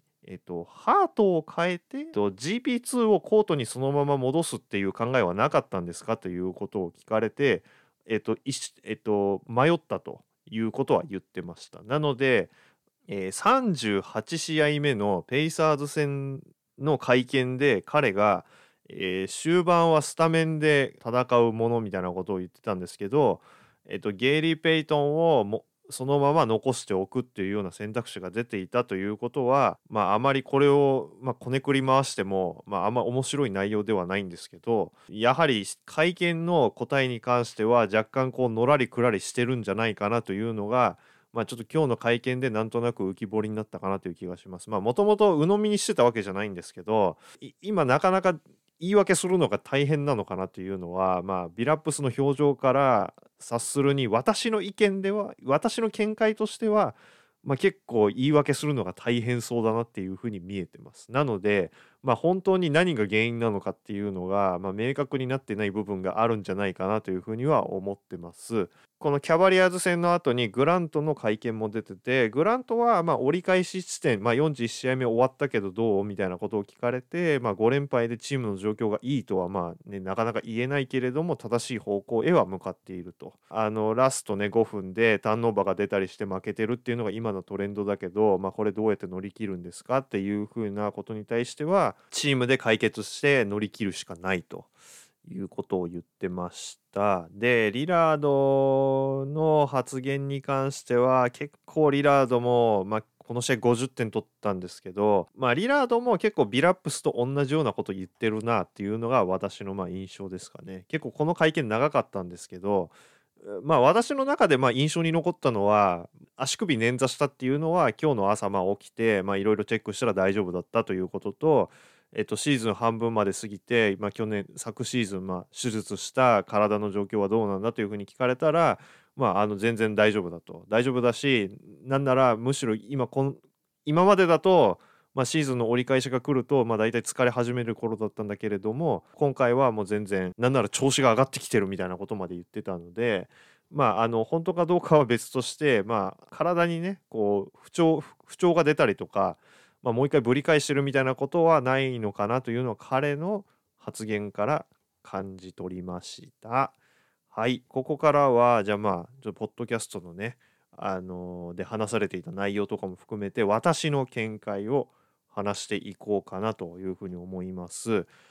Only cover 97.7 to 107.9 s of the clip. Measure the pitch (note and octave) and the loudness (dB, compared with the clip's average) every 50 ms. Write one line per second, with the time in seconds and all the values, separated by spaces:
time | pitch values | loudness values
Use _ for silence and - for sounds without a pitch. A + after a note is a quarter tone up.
97.7 | G2+ B2 D3+ F3 F3+ E3+ E3 D#3+ D#3 D3 D3 C#3+ C#3 C#3 C#3 C3+ C3+ C3+ C3+ C3+ | 0 -2 -2 0 2 4 4 4 2 2 2 2 2 4 4 4 4 4 4 2
98.7 | C3+ C3+ C3+ C3+ C3+ C3+ C3+ C3+ C3+ C#3 C3+ C#3 D3 D#3 D#3 D#3 D#3 D3+ C#3+ C3 | 2 2 2 2 2 0 0 -2 -2 -4 -4 -4 -2 0 2 4 4 4 4 2
99.7 | C#3+ C3 B2 - - C3 B2+ C#3 C#3 C#3 C#3 C#3 C#3 C#3 - - C#3 C3+ C3+ C#3 | 2 -2 -2 -2 -6 -6 -4 -4 -4 -4 -4 -6 -6 -6 -4 -2 -2 0 0 -2
100.7 | C#3 - - - B2 A#2+ B2 B2+ B2+ B2+ B2 B2 - - D3 D3 _ _ _ - | -4 -6 -4 0 2 4 4 6 4 4 4 2 0 -4 -12 -12 _ _ _ -6
101.7 | - D#3 D3+ D3 C#3 C#3 C#3+ D3 C#3+ C#3 C3+ A#2 B2+ A#2+ A#2+ B2 B2 A#2+ A#2 A2+ | 0 2 4 4 4 4 4 6 6 6 4 4 2 2 2 4 4 4 4 4
102.7 | G#2+ G2 F#2 G2+ G#2+ G#2+ - _ _ _ - - A#2 B2 A#2+ - C3 A2 G#2+ A#2+ | 4 2 0 0 -4 -4 -4 _ _ _ -12 -8 -6 -4 -2 -2 -2 2 4 2
103.7 | A#2+ A2+ C3 B2+ - - A#2+ G#2+ - A2 - _ _ _ - G#2+ G2 F#2 F#2 F2 | 2 2 0 -4 -4 -4 -4 -2 -4 -6 -6 _ _ _ -4 -4 -4 -4 -6 -12
104.7 | - - - G2 F2+ G2+ G#2 G#2+ G#2 F#2+ E2 _ _ D#2+ B2+ B2 A#2+ D3+ G#3 B3+ | -14 -14 -16 -10 -2 2 4 4 4 4 2 _ _ -2 0 0 2 2 0 2
105.7 | C#4+ D4 C4 A#3+ A#3+ A#3 B3 B3 G#3+ F3 - G#3+ - - B2+ G2+ G#2 - D#3+ F3 | 2 2 2 2 0 0 2 0 0 2 0 -2 0 0 0 0 2 2 4 4
106.7 | F3+ _ - D3+ - - - D3 - A#2+ A#2+ C3 C#3 C#3+ C#3+ C3 D3 D#3+ D3 A2+ | 2 _ -2 -8 -6 -2 -4 -2 0 0 -2 -2 0 -2 -2 0 0 0 0 -2
107.7 | - - G#2 - | -2 -4 -6 -6